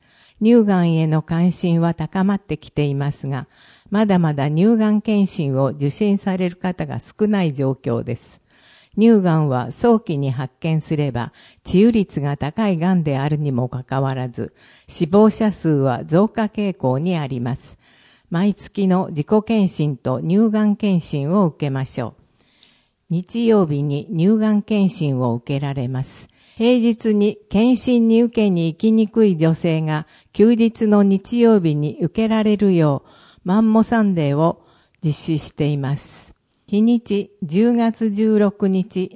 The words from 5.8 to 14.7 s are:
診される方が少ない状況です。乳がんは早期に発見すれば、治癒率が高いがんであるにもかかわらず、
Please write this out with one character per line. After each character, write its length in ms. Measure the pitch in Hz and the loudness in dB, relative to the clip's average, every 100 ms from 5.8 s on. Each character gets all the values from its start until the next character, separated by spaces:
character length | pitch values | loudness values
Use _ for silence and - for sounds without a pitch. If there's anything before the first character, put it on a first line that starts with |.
| 143 | -4
診 280 | - 208 196 | -2 0 0
さ 180 | 202 185 | -2 -4
れ 120 | 185 | -4
る 80 | 175 | -4
方 300 | 185 180 151 | -8 -6 -8
が 120 | 120 | -8
少 260 | - - 214 | -12 -4 -2
な 160 | 208 | 0
い 100 | 170 | -2
状 200 | 135 135 | -2 -4
況 320 | 131 135 117 | -4 -4 -4
で 100 | 117 117 | -4 -10
す。 240 | - - _ _ _ _ _ - | -12 -20 _ _ _ _ _ 2
乳 240 | 226 220 | 4 6
が 160 | 180 160 | 4 2
ん 120 | 151 | 0
は 240 | 123 117 | -2 -4
早 260 | - 240 220 | -2 2 2
期 180 | - 147 | 0 -4
に 140 | 139 | -4
発 240 | 127 135 - | -4 -8 -8
見 200 | 165 160 | -4 -4
す 160 | - 156 | -2 -4
れ 140 | 143 | -2
ば、 220 | 120 120 - - _ | -4 -8 -12 -20 _
治 160 | - 175 | -2 2
癒 100 | 226 | 4
率 300 | 226 180 156 | 2 -2 -4
が 160 | 143 143 | -4 -4
高 320 | 139 - 214 | -6 -4 -2
い 100 | 170 | 0
が 160 | 175 | 0
ん 80 | 185 | 0
で 160 | 151 139 | 0 -2
あ 100 | 147 | -2
る 100 | 151 | -2
に 120 | 147 | -2
も 180 | 123 127 | -2 -4
か 140 | 127 | -8
か 180 | 127 135 | -6 -4
わ 140 | 135 | -4
ら 140 | 131 127 | -4 -8
ず、 260 | 117 107 - _ | -8 -12 -12 _